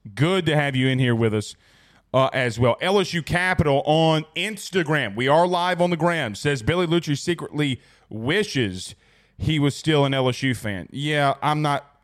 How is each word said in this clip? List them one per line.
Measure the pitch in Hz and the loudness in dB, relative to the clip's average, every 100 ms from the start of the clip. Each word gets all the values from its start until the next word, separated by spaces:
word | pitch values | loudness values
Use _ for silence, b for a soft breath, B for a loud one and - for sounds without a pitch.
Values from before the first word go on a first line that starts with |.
| 110 | -10
Good | 101 156 190 160 | -2 0 2 2
to | |
have | 151 143 131 | 0 0 0
you | 131 | 0
in | 131 | 2
here | 127 117 | 2 2
with | 113 | 2
us, | 107 - - b b b b _ | 0 -4 -12 b b b b _
uh, | 127 131 | 0 0
as | 131 123 113 | 0 -2 2
well. | 123 113 | 2 2
L | 170 202 | 2 0
S | 180 | 0
U | 170 | -4
Capital | - 175 185 180 151 139 - | -2 -2 0 0 2 2 2
on | 156 160 156 156 - | 4 4 2 -2 -6
Instagram. | 190 214 - 180 147 151 117 98 | -6 -6 -4 -2 0 0 0 0
We | 131 | 2
are | 151 180 | 4 4
live | 180 175 175 | 2 0 2
on | 175 | 0
the | 170 | 2
gram. | 170 165 127 101 | 0 0 -4 -4
Says | 147 139 | -2 -2
Billy | 110 175 175 | -2 0 2
Lucci | 170 160 139 | 0 0 -4
secretly | - 170 - 147 147 123 b b b | -2 -4 -4 -4 -2 -4 b b b
wishes | 107 117 185 208 139 107 92 - - b b b b | -8 -2 -2 0 -2 -2 -4 -12 -18 b b b b
he | - 160 | -2 2
was | 143 - | 0 0
still | 156 151 | 0 2
an | 139 | 2
L | 135 131 | 2 0
S | 120 | 0
U | 135 | -2
fan. | 117 107 95 - | -2 -4 -8 -8
Yeah, | 127 147 151 143 - | -8 -4 0 0 0
I'm | 147 151 | -2 0
not. | 151 143 - _ | -2 -2 -6 _